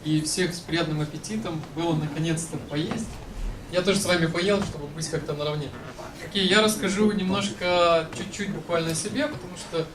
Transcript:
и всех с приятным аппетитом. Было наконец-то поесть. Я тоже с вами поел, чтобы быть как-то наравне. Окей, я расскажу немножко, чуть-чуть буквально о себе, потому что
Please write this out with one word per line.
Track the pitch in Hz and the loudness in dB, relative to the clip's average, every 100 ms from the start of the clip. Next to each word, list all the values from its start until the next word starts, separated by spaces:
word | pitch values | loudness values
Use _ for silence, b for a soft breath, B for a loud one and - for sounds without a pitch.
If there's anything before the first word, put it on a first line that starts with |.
и | 151 156 | 2 2
всех | 151 - 180 - | 2 0 0 -2
с | |
приятным | - 160 156 151 | -4 -2 0 0
аппетитом. | 147 160 - 214 185 160 139 143 | -2 -6 -6 -4 -4 -6 -6 -2
Было | 170 | 0
наконец-то | 151 151 156 165 160 - 113 | 2 0 -2 0 0 -2 -8
поесть. | - 147 185 - - - - - - - - | -6 -4 -2 -4 -6 -8 -10 -6 -4 -6 -2
Я | 175 | 0
тоже | 180 190 | 4 2
с | 170 | 4
вами | 175 160 | 4 4
поел, | 170 185 202 | 2 2 2
чтобы | - 156 143 | 2 -4 -8
быть | 151 156 | -6 -4
как-то | 156 - | -4 -4
наравне. | 147 147 151 135 - - - - - - | -2 -2 -2 -4 -8 -12 -12 -12 -12 -4
Окей, | 202 185 | 0 6
я | 208 | 6
расскажу | 220 220 190 196 214 | 6 4 0 4 4
немножко, | 208 185 196 202 - 180 175 175 165 165 - | 4 2 0 0 -2 2 6 6 6 2 -6
чуть-чуть | 185 - 196 | -8 -6 -4
буквально | - - 170 165 | -4 0 0 0
о | 160 | -2
себе, | 208 233 294 | -2 0 -2
потому | 302 180 170 | -2 -10 -12
что | - 165 156 | -6 -4 -4